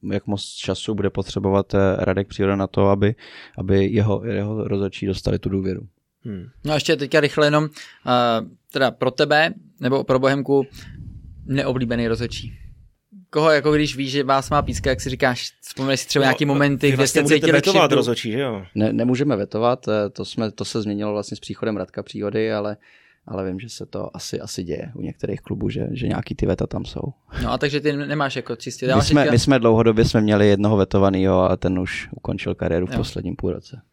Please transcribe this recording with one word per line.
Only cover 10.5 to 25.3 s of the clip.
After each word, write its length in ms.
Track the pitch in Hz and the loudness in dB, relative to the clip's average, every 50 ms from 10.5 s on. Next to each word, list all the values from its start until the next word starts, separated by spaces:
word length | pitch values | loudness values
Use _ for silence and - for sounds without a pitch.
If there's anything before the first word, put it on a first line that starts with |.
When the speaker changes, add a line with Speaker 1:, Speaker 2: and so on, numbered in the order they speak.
| 139 139 135 135 - - - - - - - - - - - - - - - | 2 2 2 0 -6 -20 -20 -18 -18 -16 -16 -16 -16 -18 -18 -20 -20 -18 -8
Speaker 3:
neoblíbený 600 | - 131 139 139 135 127 127 127 113 120 117 117 113 | -4 -2 -2 0 0 -2 -2 -2 -2 -2 -2 0 0
rozhodčí. 440 | 113 113 120 113 - - - 117 - - - - - - - - _ _ _ _ _ - - _ | -2 -2 -4 -6 -6 -10 -12 -14 -16 -18 -20 -20 -20 -20 -20 -20 _ _ _ _ _ -20 -20 _
Koho, 200 | - 151 151 160 | -2 2 4 4
jako, 220 | 156 147 135 151 151 | 4 4 4 4 2
když 240 | 151 151 143 127 | 2 2 0 -2
víš, 140 | 127 139 131 | -6 -6 -4
že 120 | 127 143 139 | -2 -2 0
vás 260 | 127 135 135 131 - | 2 2 0 2 0
má 120 | 151 147 139 | 0 0 0
pískat, 280 | - 123 - - 143 | 0 -4 -4 0 -2
jak 100 | 131 123 | -2 -2
si 100 | - 135 | -2 -8
říkáš, 420 | 127 131 - 131 123 117 - - - _ _ | -4 0 0 0 0 0 -6 -12 -14 _ _
vzpomeneš 380 | - - - 135 135 135 131 | -18 -8 -6 -2 -2 -2 -2
si 80 | - - | -2 -2
třeba 140 | - 151 135 | 0 2 4
Speaker 2:
No, 40 | |
Speaker 3:
nějaký 180 | 131 131 - 156 | 4 4 2 2
momenty, 420 | 143 139 139 143 143 139 131 143 | 0 2 4 4 2 2 2 2
Speaker 2:
vy 40 | 143 | 2
Speaker 3:
kde 60 | 135 | 4
Speaker 2:
vlastně 120 | 127 139 135 | 4 2 2
Speaker 3:
jste 140 | - 156 147 | 4 2 4
Speaker 2:
můžete 120 | 147 156 | 4 4
Speaker 3:
cítili 160 | 151 147 160 160 | 4 4 4 4
Speaker 2:
vetovat 280 | 143 139 190 196 190 | 4 4 4 4 6
Speaker 3:
křivdu? 160 | 170 143 143 | 6 6 4
Speaker 2:
rozhodčí, 360 | 139 120 120 120 - - 117 104 | 2 2 2 0 -2 -2 -4 -4
že 60 | 123 | -2
jo? 220 | 143 131 113 98 95 90 _ | -2 -4 -4 -6 -10 -8 _
Speaker 1:
Ne, 180 | 107 104 113 113 | 0 0 2 2
nemůžeme 440 | 113 117 123 127 120 139 147 127 | 0 2 2 2 2 2 0 0
vetovat, 520 | 101 101 95 - 107 113 120 123 127 - - | 0 -2 -2 -2 0 2 2 0 0 -2 -2
eh, 220 | 107 107 104 101 | 0 0 0 -2
to 140 | - - 110 | -4 -8 -12
jsme, 260 | - - - 117 110 | -10 -6 -4 -4 -6
to 140 | 101 - 104 | -4 -8 -10
se 180 | - - 120 107 | -6 -6 -6 -4
změnilo 300 | 104 101 101 104 104 104 | -4 -4 -4 -4 -4 -4
vlastně 240 | 104 101 - - | -4 -6 -6 -10
s 40 | 104 | -14
příchodem 360 | - - 101 - - 110 107 | -12 -14 -10 -6 -4 -4 -2
Radka 260 | 101 95 - _ - 98 | -4 -6 -8 _ -12 -12
Příhody, 500 | - - 107 104 101 104 110 110 110 110 | -10 -10 -6 -6 -4 -2 -2 -2 0 -2
ale, 240 | 107 101 104 104 - _ _ _ _ _ _ _ _ _ | -2 -4 -4 -6 -8 _ _ _ _ _ _ _ _ _
ale 180 | - - 98 95 95 | -10 -8 -6 -6 -4
vím, 100 | 92 95 | -6 -8
že 80 | 107 117 | -10 -12
se 180 | - - - | -14 -14 -16
to 300 | - - 98 95 - - | -12 -10 -10 -10 -10 -12
asi, 240 | - - - - - | -14 -12 -10 -10 -10
asi 240 | - - - - 92 | -10 -10 -10 -10 -8
děje 280 | 85 76 - - - 113 | -6 -8 -8 -8 -12 -12
u 80 | - 95 | -10 -10
některých 380 | - - _ - - | -10 -10 _ -8 -8